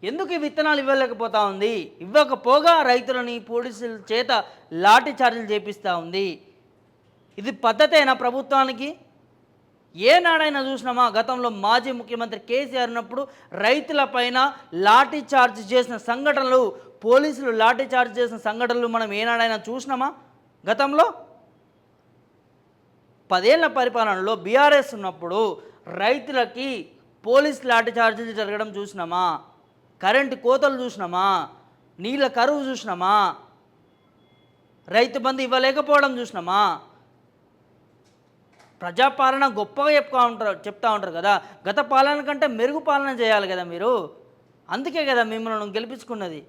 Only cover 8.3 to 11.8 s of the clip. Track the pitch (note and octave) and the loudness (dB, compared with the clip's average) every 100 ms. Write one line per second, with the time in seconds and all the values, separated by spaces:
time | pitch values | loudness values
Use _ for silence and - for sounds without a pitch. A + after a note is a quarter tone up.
8.3 | B3 C4+ C#4 C4 A#3+ C#4 E4+ _ _ _ | -4 -2 0 0 -2 -10 -12 _ _ _
9.3 | _ _ _ _ _ _ E3 G#3+ E4 F4 | _ _ _ _ _ _ -2 4 6 6
10.3 | D#4+ D#4 C#4+ C4+ C4+ B3 B3 A#3+ G#3 A3+ | 2 0 -2 -4 -6 -6 0 2 2 -2
11.3 | B3+ A#3+ G#3 G3 A#3+ | -2 -4 -2 2 2